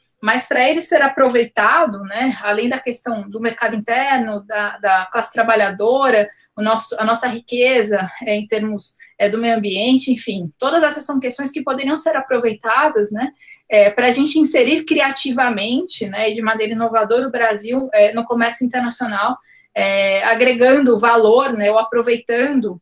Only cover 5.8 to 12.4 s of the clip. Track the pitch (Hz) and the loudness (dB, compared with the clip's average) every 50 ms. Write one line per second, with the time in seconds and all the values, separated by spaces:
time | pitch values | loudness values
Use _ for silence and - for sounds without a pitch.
5.8 | 202 226 254 269 269 262 226 214 208 208 - _ _ _ - - 214 214 220 220 | 0 2 2 2 2 4 4 2 2 0 -4 _ _ _ -8 -4 -2 0 0 0
6.8 | - - - - 214 220 226 226 247 247 220 233 - - 240 247 247 254 262 247 | -2 -4 -4 -2 0 0 0 0 -2 -4 -4 -6 -10 -6 -2 2 2 2 4 2
7.8 | 214 208 208 196 190 180 - - 240 220 208 208 208 208 220 214 214 214 214 202 | 2 2 0 -2 -2 -4 -10 -10 -4 -4 -4 -4 -4 -4 -4 -4 -4 -4 -6 -8
8.8 | - - - _ - _ _ - 202 208 202 226 233 233 226 226 208 208 185 190 | -10 -12 -16 _ -20 _ _ -2 -2 0 0 0 0 0 0 0 -2 -2 -2 -2
9.8 | 214 247 262 262 - 269 254 233 - - 196 190 175 160 - - - 269 311 339 | 2 2 2 2 2 0 -2 -2 -2 -6 -6 -6 -6 -8 -8 -4 -2 0 0 2
10.8 | 311 294 294 302 - - 285 269 262 247 247 - 285 269 - 311 - 285 262 254 | 2 2 0 -2 -4 -2 -2 -2 -2 -4 -4 -4 -6 -6 -6 -6 -6 -4 -4 -4
11.8 | 262 269 302 302 - 320 311 269 262 - 254 233 | -2 -2 -2 0 0 0 -2 -2 -2 -2 -2 0